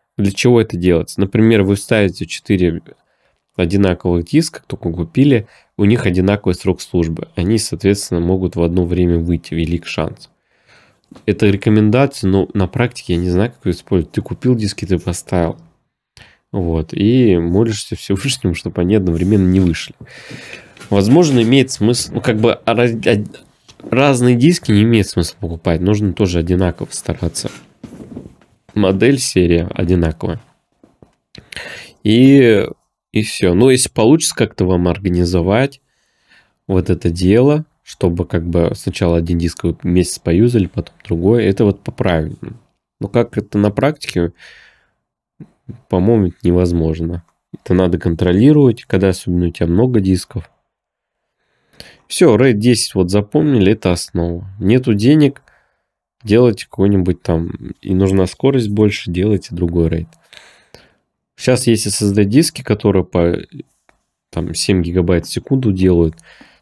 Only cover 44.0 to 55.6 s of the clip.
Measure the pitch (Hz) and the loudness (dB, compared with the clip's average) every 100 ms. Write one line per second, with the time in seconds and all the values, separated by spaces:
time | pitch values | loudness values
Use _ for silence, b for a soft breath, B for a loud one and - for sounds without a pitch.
44 | - 92 85 b b b b b b b | -6 -4 -4 b b b b b b b
45 | _ _ _ _ - _ - - - 90 | _ _ _ _ -20 _ -20 -18 -4 0
46 | 98 117 92 - 87 90 90 87 80 80 | 2 2 0 -2 0 2 2 0 -2 -2
47 | 82 87 - _ _ - - 92 90 85 | -6 -8 -12 _ _ -14 -2 0 2 0
48 | - 80 90 92 135 151 131 110 - 95 | -2 0 0 4 4 6 4 0 -4 0
49 | 95 90 - 87 87 - 87 87 127 117 | 0 -2 -4 -2 -2 -2 0 2 2 0
50 | 95 90 - 101 - _ _ _ _ _ | 0 -2 -2 -12 -12 _ _ _ _ _
51 | _ _ _ _ B B B B B B | _ _ _ _ B B B B B B
52 | B - 170 107 135 104 120 113 - 98 | B 2 4 6 4 2 2 0 0 -2
53 | 90 101 104 151 151 123 95 110 92 87 | 0 0 0 -2 0 2 2 2 -2 -2
54 | - 87 85 85 95 - 98 127 127 104 | -6 -6 -6 -6 -12 -6 0 2 2 0
55 | 117 156 143 - _ _ | 4 4 2 -2 _ _